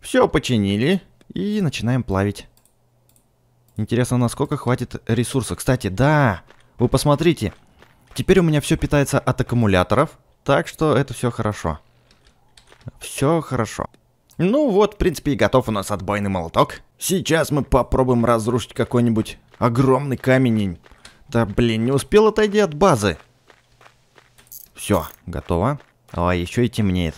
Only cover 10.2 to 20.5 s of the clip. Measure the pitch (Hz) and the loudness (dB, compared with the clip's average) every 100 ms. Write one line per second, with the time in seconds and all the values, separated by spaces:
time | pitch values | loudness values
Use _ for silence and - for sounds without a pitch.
10.2 | _ _ - 143 165 - 156 127 139 120 | _ _ 0 0 0 -2 2 2 0 -2
11.2 | 123 - 107 101 - 73 _ _ _ _ | -6 -2 -4 -4 -6 -6 _ _ _ _
12.2 | _ _ _ _ _ _ - - - - | _ _ _ _ _ _ -20 -16 -16 -4
13.2 | 139 165 147 127 110 - - _ _ _ | 0 0 -2 -4 -6 -6 -10 _ _ _
14.2 | _ - 170 262 302 196 208 - 170 151 | _ -4 0 0 2 2 2 2 -2 -2
15.2 | - 123 104 131 123 107 92 101 95 104 | -4 0 2 2 2 -4 -4 -6 -4 -2
16.2 | 101 95 85 101 151 - - _ - 185 | -2 -4 -2 0 0 -2 -20 _ -4 -4
17.2 | - 160 147 151 123 131 120 - 131 120 | 0 -2 0 -2 0 0 0 0 2 2
18.2 | 117 117 107 120 - - 113 120 120 110 | 2 0 0 -2 -4 -6 -2 0 2 0
19.2 | 107 - _ - 120 117 131 131 143 123 | -2 -8 _ -4 -2 2 2 2 0 -4
20.2 | - 131 131 | 0 2 2